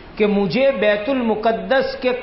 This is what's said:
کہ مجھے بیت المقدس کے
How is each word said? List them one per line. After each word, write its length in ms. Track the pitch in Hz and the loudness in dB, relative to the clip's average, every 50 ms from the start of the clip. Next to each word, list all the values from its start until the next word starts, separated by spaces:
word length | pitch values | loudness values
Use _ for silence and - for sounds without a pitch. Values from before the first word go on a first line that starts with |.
| - - - | -20 -12 -4
کہ 100 | - 214 | 0 0
مجھے 440 | 208 202 202 202 185 156 220 269 277 269 269 | 2 2 2 0 0 2 2 2 2 2 2
بیت 280 | 214 208 208 202 - 269 | 2 0 0 0 0 -2
المقدس 880 | 277 262 240 226 214 - - 233 214 190 185 185 254 269 262 - - - | -2 0 0 0 -2 0 0 0 0 -2 -2 -2 0 0 0 -2 -4 -4
کے 120 | - 247 247 247 | -2 -2 -2 0